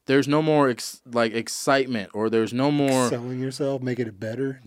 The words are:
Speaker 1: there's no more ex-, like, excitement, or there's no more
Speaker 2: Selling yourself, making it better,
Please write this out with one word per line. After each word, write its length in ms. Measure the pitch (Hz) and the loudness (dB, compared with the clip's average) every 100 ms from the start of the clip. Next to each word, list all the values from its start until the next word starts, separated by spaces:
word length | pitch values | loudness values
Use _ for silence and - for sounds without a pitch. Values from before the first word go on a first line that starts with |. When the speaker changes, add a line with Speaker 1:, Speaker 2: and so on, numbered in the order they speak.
| - | 2
Speaker 1:
there's 200 | 135 139 | 2 4
no 160 | 147 | 2
more 260 | 156 151 135 | 4 4 4
ex-, 320 | 117 - - 127 | 0 -6 -12 -4
like, 260 | 120 117 | 0 0
excitement, 760 | 113 113 - - 139 135 117 90 | 0 -6 -4 2 2 2 -4 -6
or 140 | 104 110 | -2 0
there's 240 | 113 110 | 2 0
no 200 | 120 143 | 0 0
more 360 | 147 139 131 120 | 2 2 4 2
Speaker 2:
Selling 300 | 120 123 127 | 0 -4 -6
yourself, 400 | 131 131 139 135 | -6 -4 -4 -4
making 280 | 127 120 113 | -4 -4 -4
it 100 | 98 | -6
better, 420 | 110 120 135 131 | -8 -6 -6 -8